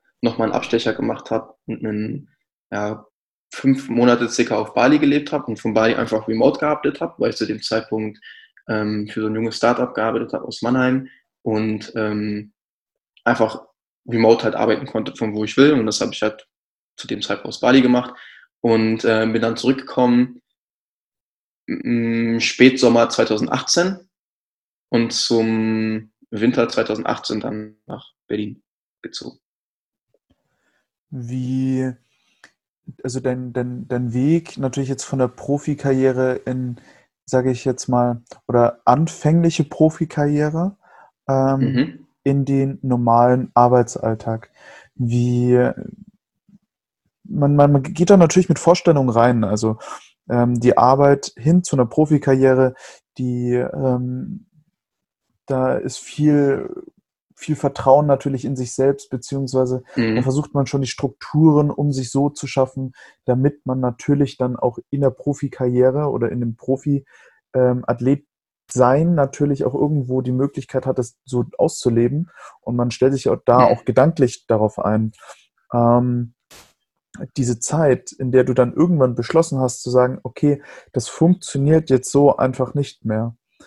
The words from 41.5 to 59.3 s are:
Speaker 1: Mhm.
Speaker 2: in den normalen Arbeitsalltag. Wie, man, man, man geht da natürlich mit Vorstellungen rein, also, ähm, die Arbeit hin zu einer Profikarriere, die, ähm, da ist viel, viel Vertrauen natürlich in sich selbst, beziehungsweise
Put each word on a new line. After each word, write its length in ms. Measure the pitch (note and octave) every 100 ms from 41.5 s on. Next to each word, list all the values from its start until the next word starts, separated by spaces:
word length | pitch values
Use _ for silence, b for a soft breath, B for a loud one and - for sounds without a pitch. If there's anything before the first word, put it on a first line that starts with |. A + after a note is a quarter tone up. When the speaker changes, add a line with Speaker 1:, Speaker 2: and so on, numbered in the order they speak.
| C3+
Speaker 1:
Mhm. 460 | C3+ B2+ D#3+ - _ _
Speaker 2:
in 200 | C#3 C#3
den 340 | C3+ C3+ C3+ -
normalen 680 | C3 B2 A#2 A#2 B2 B2+ B2+
Arbeitsalltag. 960 | A#2+ B2 B2 - - A2+ A2 - A2+ - B B B B
Wie, 760 | - A#2+ A#2+ B2 A#2+ B2 B2 B2 - - - - _ _ _ _ _ _ _ _ _ _ _
man, 320 | - C#3+ C#3+ D3
man, 160 | C#3+
man 100 | C#3+
geht 280 | C3 - F3
da 60 | G3
natürlich 320 | D#3+ F#3 F3+
mit 100 | -
Vorstellungen 520 | - F3 F3 D3 B2+
rein, 340 | A2+ B2 A#2+
also, 340 | G#2 G#2 A2 A2 B B B B -
ähm, 300 | A#2+ A#2+ A#2+
die 160 | A#2+ -
Arbeit 560 | B2 C3+ C#3+ C#3 - -
hin 260 | C3 F3+
zu 140 | F3 C3+
einer 100 | B2
Profikarriere, 880 | - D3+ D3 C#3 C3+ C3 C3 C3 B2+ B B _ -
die, 340 | B2+ B2 B2
ähm, 920 | B2 B2+ - C3 B2 B2+ B2+ - - _ _ _ _ _ _ _ _ _ _ -
da 300 | C3 C3 C3
ist 220 | B2+ -
viel, 680 | - - D3+ D3 C#3 C3+ - - - _ _ _ _ -
viel 180 | - C#3+
Vertrauen 500 | C#3 - C3+ C#3+ D3
natürlich 380 | C#3 C#3+ C3
in 120 | C3+ B2+
sich 180 | B2
selbst, 360 | - C3+ C3+ -
beziehungsweise 720 | B2 -